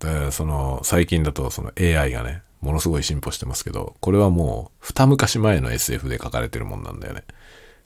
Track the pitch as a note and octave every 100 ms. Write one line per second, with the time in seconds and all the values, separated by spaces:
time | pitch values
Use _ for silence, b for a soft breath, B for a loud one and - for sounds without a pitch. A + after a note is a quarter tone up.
0 | D#2 D#2 C#2 - D#2 C#2+ C2+ C2 - F2
1 | E2+ E2+ D2+ C#2 C2 - - - F2+ D#2+
2 | C#2 A#1+ A#1 E2 - _ C#2 D2+ E2+ D2+
3 | - D2 C#2 - - - - F#2+ F2+ -
4 | - G2+ G2+ E2+ D2+ G#1+ - - - -
5 | C3+ C#3 C3+ A2+ A2 F2+ B1 A#1 - -
6 | C2 A#1+ - - - - G2+ - - -
7 | - - - B B B B B